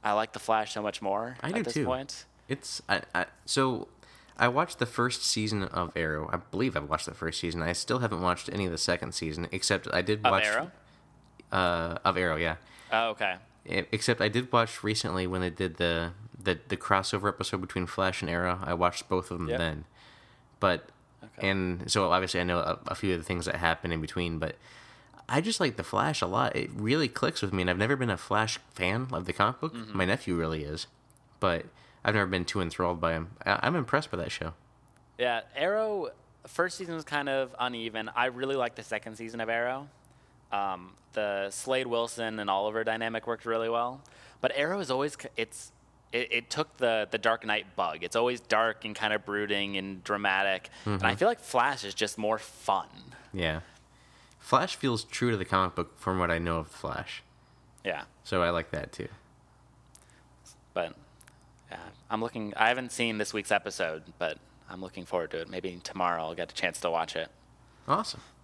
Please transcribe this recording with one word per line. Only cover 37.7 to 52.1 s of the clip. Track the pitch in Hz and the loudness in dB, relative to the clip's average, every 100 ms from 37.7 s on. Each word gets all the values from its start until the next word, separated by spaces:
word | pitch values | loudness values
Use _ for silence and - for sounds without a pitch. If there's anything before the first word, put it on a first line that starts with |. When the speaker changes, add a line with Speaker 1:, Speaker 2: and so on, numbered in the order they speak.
| 120 113 110 110 - | -2 -4 -4 -4 2
Speaker 1:
I | 127 | 0
really | 123 135 135 | 0 -2 0
liked | 120 120 | 0 -4
the | |
second | 110 107 113 110 | -6 -6 -6 -10
season | 113 117 | -10 -6
of | 113 | -2
Arrow. | 117 120 131 143 - - - _ - _ | 0 0 -4 -8 -20 -20 -20 _ -20 _
Um, | 101 98 92 90 - _ | -4 -2 -4 -10 -20 _
the | - 104 98 98 | -2 0 0 -2
Slade | - - 131 127 | -6 0 0 2
Wilson | 117 117 120 113 110 | 0 0 -2 -4 -2
and | 101 | 2
Oliver | 98 104 110 | 2 2 0
dynamic | 110 113 113 113 113 | 0 0 0 -2 -4
worked | 113 117 | -4 0
really | 113 113 | 0 0
well. | 117 120 135 139 - - - | 0 -2 -4 -16 -20 -20 -2
But | 131 139 | 0 2
Arrow | 147 196 | 0 0
is | 151 | 0
always, | 131 147 | 0 0
c-, | - - - | -4 -10 -4
it's, | 113 - - - _ _ _ | -4 -6 -16 -18 _ _ _
it, | 120 123 | -4 0
it | 117 120 | -2 -2
took | - 156 - | -4 -4 2
the, | 123 113 104 | 2 4 2
the | 113 | 0
Dark | 113 113 110 | 2 2 0
Knight | 107 98 - | -2 -2 -2
bug. | 90 80 | -2 0
It's | 87 117 | -2 2
always | 120 123 | 2 0
dark | - 107 113 107 | 2 4 4 0
and | 110 | -8
kind | 104 110 | -2 0
of | 107 - | 0 0
brooding | 104 104 101 98 98 | -2 0 0 0 -2
and | 98 95 | -4 -8
dramatic. | 90 104 101 95 98 95 - - | -4 0 2 4 2 0 -4 -8
And | - 101 | -2 2
I | 110 | 2
Speaker 2:
Mm-hmm. | 110 | 4
Speaker 1:
feel | 202 | 2
like | 240 | 2
Flash | - 127 127 135 101 | 0 2 2 0 -6
is | |
just | 95 107 | -2 -2